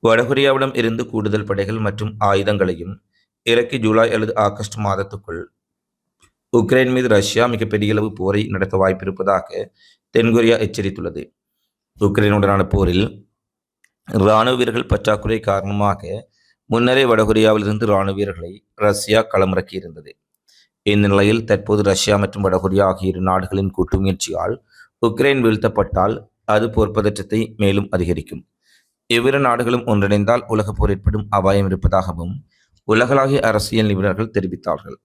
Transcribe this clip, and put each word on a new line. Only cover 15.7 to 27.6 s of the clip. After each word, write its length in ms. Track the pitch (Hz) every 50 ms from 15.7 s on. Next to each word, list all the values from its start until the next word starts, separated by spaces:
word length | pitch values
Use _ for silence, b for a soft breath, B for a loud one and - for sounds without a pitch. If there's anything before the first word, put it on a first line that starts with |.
| 101 101 101 101 98 98 - 82 92 110 - _ _ _ _ _ _ _ _ _
முன்னரே 320 | 107 117 120 123 127 135 139
வடகொரியாவிலிருந்து 800 | 123 113 110 110 104 110 107 110 110 107 107 104 101 107 104 117
இராணுவ 320 | 107 104 98 98 98 98
வீரர்களை 360 | 98 101 98 90 85 85 87 95 104 _ _ _
ரஷ்யா 460 | - 104 104 101 104 - - 107 110 110
களமிறக்கியிருந்தது. 920 | - - 98 95 95 92 92 90 - - 92 92 85 80 80 76 73 - _ _ _ _ _ _ b b b b b b _ _
இந்த 180 | 104 104 104 104 101
நிலையில் 360 | 98 101 101 104 107 117 117
தற்போது 380 | 113 107 95 98 - 104 104 101
ரஷ்யா 340 | 101 95 90 - - 104
மற்றும் 280 | 101 101 95 - 101 101
வடகொரியா 400 | 95 92 92 90 95 95 98 98
ஆகிய 260 | 95 92 90 95 92
இரு 100 | 90 90
நாடுகளின் 500 | 92 95 92 92 92 92 98 98 98 95
கூட்டு 260 | - - 92 - - 92
முயற்சியால் 560 | 98 98 92 95 - - 85 85 85 92 117 - b b b b b b b _ -
உக்ரைன் 400 | 117 107 - - 139 139 135 120
வீழ்த்தப்பட்டால் 720 | 113 110 104 - 113 - - 98 - - 95 92 101 117 - - _ _ _ _
அது 220 | - 107 107 110 117
போர் 200 | 110 113 107 104
பதற்றத்தை 500 | - 107 101 104 101 101 95 - - 110 113 - -
மேலும் 320 | -